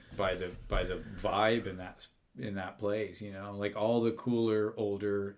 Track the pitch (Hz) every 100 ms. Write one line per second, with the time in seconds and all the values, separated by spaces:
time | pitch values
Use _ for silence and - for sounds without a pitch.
0 | - - 95 90 90 - - 95 90 90
1 | 80 92 95 95 110 117 101 92 90 -
2 | - _ _ - 117 98 92 - 104 107
3 | 101 - 104 95 101 101 101 104 110 117
4 | 113 113 127 117 113 107 107 113 107 101
5 | 104 101 98